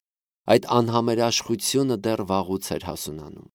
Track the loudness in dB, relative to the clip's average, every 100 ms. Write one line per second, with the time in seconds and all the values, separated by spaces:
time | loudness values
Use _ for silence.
0 | -14 _ _ _ 4 4 4 2 4 2
1 | 2 2 2 0 -2 -4 0 0 0 0
2 | 0 -2 0 -2 0 -4 -4 -6 -6 -8
3 | -10 -12 -14 -18 -20